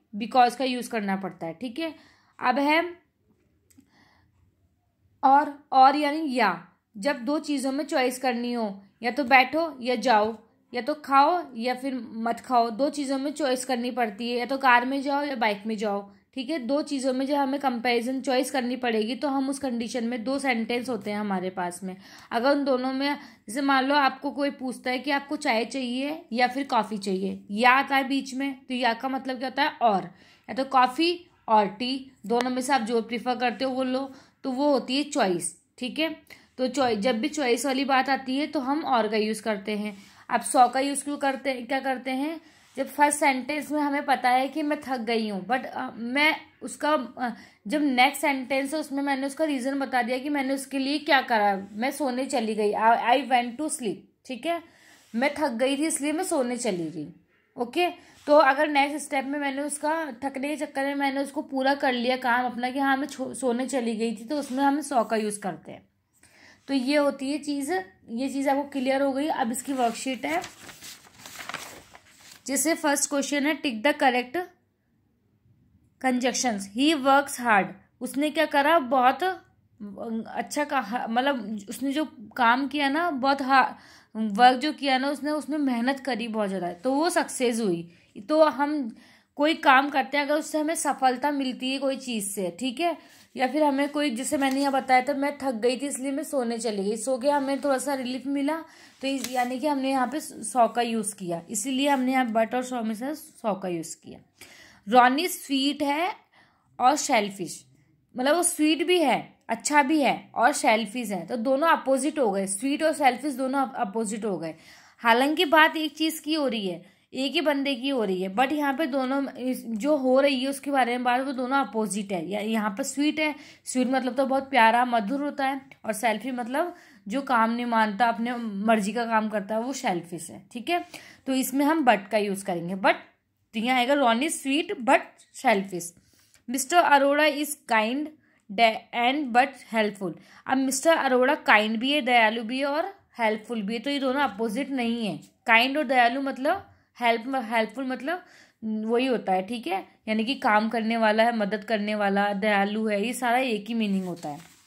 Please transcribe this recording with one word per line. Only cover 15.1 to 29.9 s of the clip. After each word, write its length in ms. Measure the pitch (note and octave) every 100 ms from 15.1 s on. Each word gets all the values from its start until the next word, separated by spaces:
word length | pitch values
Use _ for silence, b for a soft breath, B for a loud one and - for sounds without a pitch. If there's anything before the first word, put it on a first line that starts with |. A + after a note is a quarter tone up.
| C#4
या 140 | D4 C4+
बाइक 260 | A3+ G3+ G#3
में 100 | G#3+
जाओ, 340 | G#3+ G3+ G3 B B
ठीक 160 | - B3
है। 80 | D#4+
दो 240 | A#3 C#4
चीज़ों 300 | D4 C#4+ C4
में 140 | B3+ C4+
जब 80 |
हमें 260 | C#4+ C4+ C#4
कंपैरिजन 600 | C#4 B3 B3 A#3+ A#3 C4
चॉइस 300 | C4+ B3+ C4+
करनी 260 | C4+ B3 B3+
पड़ेगी, 380 | B3 A3 G#3+
तो 140 | C4 D4
हम 220 | C4+ C4+
उस 80 | C#4
कंडीशन 460 | C4+ A#3 A#3 B3+
में 200 | A#3 B3
दो 140 | G#3+ C4+
सेंटेंस 500 | C4+ A#3 A3+ A#3+ B3
होते 220 | A#3 G#3
हैं 80 | G#3
हमारे 320 | G#3 F#3+ F#3
पास 300 | F#3+ F3 F3
में। 140 | F#3+ F#3+ B B B
अगर 200 | A#3 B3
उन 140 | C#4+
दोनों 280 | C#4+ B3 C4
में, 240 | C4 C#4 C#4 B B -
जैसे 120 | A3+
मान 240 | C#4 C4+
लो 100 | C4
आपको 360 | C#4+ C4+ C4+ C#4+
कोई 200 | C4 C#4+
पूछता 400 | C#4 B3+ A#3 B3+
है 80 | B3+
कि 120 | C4
आपको 260 | C#4+ C#4+ D4+
चाय 280 | D4 A3+
चाहिए 640 | A3 C4+ B3 B3 C#4 D#4+ -
या 160 | A3+ B3
फिर 160 | B3+
कॉफ़ी 340 | C#4 B3+ G3+ G#3+
चाहिए, 460 | G3+ F#3 F#3+ F#3+ -
या 200 | G3+ B3
आता 260 | C4 C#4 C4+
है 120 | C4
बीच 260 | C#4 C4
में, 300 | B3+ C#4 C4
तो 100 | -
या 200 | B3+ B3
का 140 | A3+ C4+
मतलब 300 | C4 C4 B3+
क्या 100 | C4
होता 140 | C4
है, 80 | D4+
और, 340 | D4+ A#3